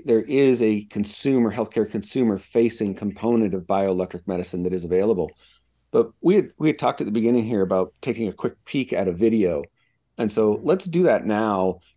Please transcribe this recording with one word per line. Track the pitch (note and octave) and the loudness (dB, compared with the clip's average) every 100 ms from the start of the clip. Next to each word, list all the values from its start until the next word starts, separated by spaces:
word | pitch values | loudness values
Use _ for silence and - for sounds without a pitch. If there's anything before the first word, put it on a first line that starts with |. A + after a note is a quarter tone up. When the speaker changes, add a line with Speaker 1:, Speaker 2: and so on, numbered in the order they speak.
| - | 0
Speaker 1:
there | A2+ | 0
is | - C3+ C#3 A#2+ | 2 2 4 4
a | A2 G#2+ G#2 | 2 0 -4
consumer, | G#2 G2+ - C#3 C3 A2+ | -6 -6 -4 0 2 0
healthcare | A2 A2 A#2 G#2 | -2 -4 -2 -2
consumer | A2 - C3 A#2 F#2+ | -4 -6 -2 0 0
facing | - A#2+ A#2 - G#2 F#2 | -2 0 2 0 -4 -4
component | G#2 - A2+ A#2 G#2 | -8 -4 0 2 0
of | F#2 | -2
bioelectric | F2 G2 G2 F#2 F2+ F2+ F#2+ | -2 0 0 0 -2 -6 -6
medicine | F2+ F#2 F#2 | -6 -4 -4
that | F2+ | -4
is | F#2 E2+ | -4 -2
available. | F#2 G#2 F#2+ D#2 - _ _ _ _ _ | 0 2 0 -2 -8 _ _ _ _ _
But | A#2 A2+ _ | 0 0 _
we | E3 F#3 | 2 2
had, | - - | 2 -2
we | D#3 | -2
had | - | 0
talked | C3 C3 | -2 -2
at | G#2 | -2
the | |
beginning | A2 A2+ B2 | 0 2 2
here | A2 G#2+ | 0 0
about | F#2 F#2+ F#2 _ | 0 0 -2 _
taking | - A2+ G#2+ | -8 -4 -4
a | |
quick | - G2 - - | -4 -8 -8 -6
peek | C#3+ B2 | -4 -2
at | G2 F#2+ | -2 -2
a | |
video. | E2+ A2 A2+ F2+ D2+ C#2 _ _ _ _ - | 2 2 2 0 0 -6 _ _ _ _ -4
And | A2+ | -4
so | A2+ G#2+ | 2 2
Speaker 2:
Mm-hmm. | G#2 - | 2 0
Speaker 1:
let's | F#3+ F#3 | -2 0
do | E3+ | 0
that | E3+ G#2 G2+ | 2 2 0
now | G#2+ A2 G2 F#2 F#2 _ | -2 0 0 0 -2 _